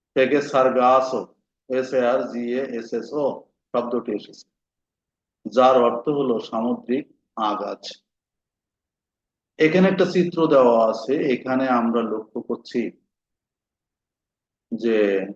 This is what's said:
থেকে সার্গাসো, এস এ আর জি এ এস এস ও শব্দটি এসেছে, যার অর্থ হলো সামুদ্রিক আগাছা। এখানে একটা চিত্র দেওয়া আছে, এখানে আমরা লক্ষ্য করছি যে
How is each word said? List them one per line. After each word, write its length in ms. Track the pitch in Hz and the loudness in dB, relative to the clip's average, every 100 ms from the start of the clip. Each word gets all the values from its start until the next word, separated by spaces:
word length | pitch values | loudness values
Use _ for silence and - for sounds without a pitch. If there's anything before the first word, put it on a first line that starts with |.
| _ 135 | _ 0
থেকে 220 | 131 143 - | 2 2 0
সার্গাসো, 680 | 135 127 120 123 131 - 117 - _ _ _ - 127 | 2 2 4 4 4 2 -6 -8 _ _ _ -6 -4
এস 120 | 127 131 | -2 0
এ 20 | 120 | 2
আর 80 | 131 117 | 0 -2
জি 140 | 117 120 123 | -6 -4 -4
এ 20 | 131 117 | -6 -8
এস 120 | 113 117 | -8 -8
এস 100 | - 147 | -6 -4
ও 20 | 135 - - _ _ | -4 -6 -16 _ _
শব্দটি 380 | 123 117 123 - 104 | -6 -4 -6 -4 -8
এসেছে, 280 | - - _ _ _ _ _ _ _ _ _ _ 110 | -10 -20 _ _ _ _ _ _ _ _ _ _ -4
যার 220 | 113 127 127 120 | 2 4 6 2
অর্থ 180 | 117 156 143 | 0 -4 -2
হলো 160 | 127 110 - | 0 -2 -4
সামুদ্রিক 540 | 113 120 120 - 135 - _ _ - 107 | -4 -4 -4 -4 -6 -6 _ _ -6 -4
আগাছা। 440 | 104 101 98 - - _ _ _ _ _ _ _ _ _ _ _ _ _ _ _ - | -4 -6 -10 -14 -20 _ _ _ _ _ _ _ _ _ _ _ _ _ _ _ 0
এখানে 280 | 156 180 190 | 2 4 4
একটা 140 | 185 - | 4 0
চিত্র 240 | 185 - 165 156 | 0 0 0 4
দেওয়া 220 | 139 120 113 110 | 6 6 4 2
আছে, 240 | 110 - 156 156 | 0 -4 -2 0
এখানে 300 | 120 131 131 135 123 | -2 -2 -2 0 0
আমরা 220 | 117 117 110 | 0 -2 -2
লক্ষ্য 260 | 107 - 117 - | -6 -10 -12 -8
করছি 320 | 113 - 120 98 - _ _ _ _ _ _ _ _ _ _ _ _ _ _ _ _ - | -10 -6 -6 -6 -10 _ _ _ _ _ _ _ _ _ _ _ _ _ _ _ _ -14
যে 260 | 110 113 107 101 98 95 | -6 -2 2 2 0 -4